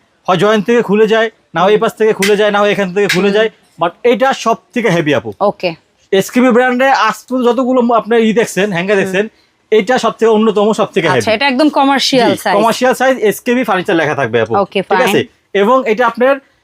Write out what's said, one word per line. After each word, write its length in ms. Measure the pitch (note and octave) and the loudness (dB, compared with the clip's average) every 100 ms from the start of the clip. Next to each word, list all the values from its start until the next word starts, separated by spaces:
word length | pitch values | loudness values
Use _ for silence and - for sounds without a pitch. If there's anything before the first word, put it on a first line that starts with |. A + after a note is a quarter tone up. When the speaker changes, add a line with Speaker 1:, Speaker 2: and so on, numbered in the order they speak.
| - _ - | -12 _ -4
Speaker 1:
হয় 80 | F3+ | 0
জয়েন্ট 300 | G3+ A3 F#3 | 2 0 0
থেকে 160 | A#3+ | 0
খুলে 240 | G#3+ G#3 G#3+ | 0 2 2
যায়, 240 | A3 A3+ - _ | 2 -2 -6 _
না 80 | E3 | -2
হয় 100 | F#3+ | 2
এই 60 | G#3+ | 2
পাশ 140 | A3 | 0
থেকে 200 | - A3 | 0 -2
খুলে 240 | G#3 G3 G3+ | 0 0 0
যায়, 140 | G#3 | 2
না 80 | G3+ | 2
হয় 140 | G#3 | 0
এখান 220 | G3 F#3+ | 0 -2
থেকে 140 | F3+ G3 | -2 -2
খুলে 200 | F3 G3+ | 0 0
Speaker 2:
হুম। 80 | G#3 | 0
Speaker 1:
যায়, 140 | A3 - _ - | -2 -4 _ -6
but 100 | F3 - | -6 -2
এটা 300 | A#3+ A3+ C4+ | 0 0 0
সব 240 | B3+ A3+ A3+ _ | -2 -2 -4 _
থেকে 140 | B3 G#3+ | -4 -2
হেভি, 260 | E3+ D3+ | 0 0
আপু। 180 | B2+ A2+ G2 | -2 -4 -4
Speaker 2:
ওকে। 340 | G3+ - F3+ E3 _ _ _ | -4 -2 -8 -8 _ _ _
Speaker 1:
এসকেবি 400 | G3 - B3 B3+ | -2 0 0 2
ব্র্যান্ডে 380 | A#3 B3+ B3 C4+ | 2 0 0 0
আজ 360 | G3+ G#3+ - - | 2 0 -4 -8
পর্যন্ত 200 | B3+ A#3+ | -2 0
যতগুলো 340 | A#3 B3 B3+ | 0 0 0
ম-, 100 | A#3+ | 2
আপনার 280 | A#3 G#3 A#3 | 0 0 0
ই 120 | A3 | 2
দেখছেন, 400 | G#3+ G#3+ - G#3 | 2 0 -2 -2
হ্যাঙ্গার 240 | E3+ F#3+ G3+ | -2 -2 0
Speaker 2:
হুম। 80 | |
Speaker 1:
দেখছেন, 240 | F#3+ F#3 A3 - _ _ _ | 0 -2 -4 -8 _ _ _
এটা 280 | G#3+ G#3 B3+ | 0 2 0
সব 120 | A3+ | 0
থেকে 160 | - A3+ | 0 0
অন্যতম, 460 | G#3+ A3 G3+ G#3 | 2 2 0 0
সব 140 | A3 G3 | 0 -2
থেকে 220 | F#3+ D#3+ | -2 0
Speaker 2:
আচ্ছা, 220 | - - | 0 0
Speaker 1:
হেভি। 60 | G#3+ | 0
Speaker 2:
এটা 100 | C#4 | 0
একদম 220 | B3+ D4+ | 0 0
কমার্শিয়াল 640 | D4 C4+ C4+ - C4 A3 | 2 0 0 0 0 2
Speaker 1:
জি, 60 | F#3 | 0
Speaker 2:
সাইজ। 200 | G#3 F#3+ | -2 0
Speaker 1:
কমার্শিয়াল 380 | A3+ - B3+ | 0 0 0
সাইজ, 240 | A#3+ C4 C4 | 0 0 0
এসকেবি 460 | G#3+ F#3 - B3 | -2 -2 -2 -2
ফার্নিচার 320 | A3+ F#3 F3 E3 | 0 -2 0 0
লেখা 180 | D3+ | 0
থাকবে, 260 | C#3+ B2 A#2 | -2 -2 -2
আপু। 160 | A2 G3 | 0 -2
Speaker 2:
ওকে, 260 | F#3+ G3 | -2 -4
Speaker 1:
ঠিক 180 | - F#3 | -2 0
আছে? 120 | A3+ | 0
Speaker 2:
ফাইন। 140 | F3 - _ _ | 0 -4 _ _
Speaker 1:
এবং 300 | F#3+ G3+ C4 A#3 | -2 2 2 0
এটা 200 | G#3+ A#3 | -2 -2
আপনার, 300 | A3+ B3+ C#4 - _ | 0 0 -2 -6 _